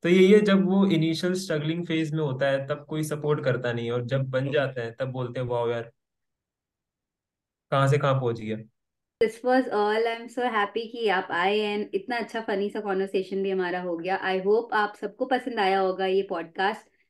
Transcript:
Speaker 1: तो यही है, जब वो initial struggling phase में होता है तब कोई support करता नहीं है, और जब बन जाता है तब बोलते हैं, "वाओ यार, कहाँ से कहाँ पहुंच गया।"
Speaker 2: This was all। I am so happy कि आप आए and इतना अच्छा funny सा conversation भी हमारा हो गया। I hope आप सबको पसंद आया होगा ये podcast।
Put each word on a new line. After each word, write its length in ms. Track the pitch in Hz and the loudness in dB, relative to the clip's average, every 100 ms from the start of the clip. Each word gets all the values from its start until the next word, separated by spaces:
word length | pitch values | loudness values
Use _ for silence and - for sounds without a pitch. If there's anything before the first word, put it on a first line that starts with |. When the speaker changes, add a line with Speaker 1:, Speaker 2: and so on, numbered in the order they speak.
Speaker 1:
तो 60 | 170 | 6
यही 240 | 180 185 | 6 10
है, 80 | 208 | 8
जब 240 | 202 196 | 8 4
वो 220 | 185 190 190 | 4 4 4
initial 480 | 165 160 160 180 | 4 2 0 -2
struggling 520 | 185 - 156 151 165 170 | -2 -2 -2 -2 -4 -2
phase 260 | 160 156 | -2 -2
में 80 | 156 | -2
होता 300 | 151 127 139 | -2 0 0
है 160 | 135 135 | 0 -2
तब 200 | 147 - | -8 -6
कोई 140 | 156 | -6
support 420 | 151 151 147 147 | -4 -4 -2 0
करता 280 | 135 120 123 | 0 0 0
नहीं 140 | 120 117 | -2 -2
है, 60 | |
और 120 | 120 | -2
जब 180 | 123 135 | -2 -2
बन 300 | 135 131 135 | 0 -2 0
जाता 300 | 143 131 131 | 0 0 -4
है 140 | 117 117 | -8 -6
तब 80 | 127 | -8
बोलते 320 | 127 123 123 | -6 -6 -6
हैं, 60 | 123 | -4
"वाओ 240 | 120 117 | -2 -2
यार, 220 | 117 117 _ _ _ _ _ _ _ _ _ _ _ _ _ _ _ _ _ _ | -2 -6 _ _ _ _ _ _ _ _ _ _ _ _ _ _ _ _ _ _
कहाँ 180 | 139 135 | 2 4
से 100 | 143 | 4
कहाँ 160 | 143 | 2
पहुंच 260 | 135 127 117 | 0 0 -4
गया।" 160 | 107 107 - _ _ _ _ _ | -6 -8 -8 _ _ _ _ _
Speaker 2:
This 220 | 220 - | -2 0
was 180 | 247 254 | 2 2
all। 420 | 254 - 294 220 226 | 2 0 0 2 0
I 140 | 226 | -4
am 80 | 233 | -8
so 160 | 247 | -4
happy 480 | 247 220 202 - 226 | -2 0 -2 -2 -6
कि 160 | 240 226 | -2 0
आप 200 | 185 185 | 0 0
आए 480 | 170 185 208 214 208 | 0 0 0 0 -2
and 160 | 214 | -4
इतना 220 | 196 190 240 | -6 -4 -6
अच्छा 240 | 226 - | -6 -8
funny 300 | 214 202 202 | -4 -2 -2
सा 100 | 220 | -4
conversation 600 | 208 190 190 196 190 196 | -4 -2 0 -2 -2 -4
भी 80 | 196 | -2
हमारा 320 | 190 180 180 | -2 -2 -4
हो 140 | 180 165 | -4 -6
गया। 280 | 170 185 | -4 -2
I 160 | 185 190 | -2 -2
hope 280 | 185 214 233 | 2 2 2
आप 220 | 214 208 | 0 -2
सबको 300 | - 208 - | -4 -12 -6
पसंद 340 | 262 247 247 233 | -2 -2 -2 0
आया 200 | 190 196 | 2 2
होगा 280 | 190 185 190 | 2 0 0
ये 160 | 190 | 0
podcast। 680 | 196 175 165 - 190 214 - _ _ | 0 -6 -8 -2 -2 -2 -12 _ _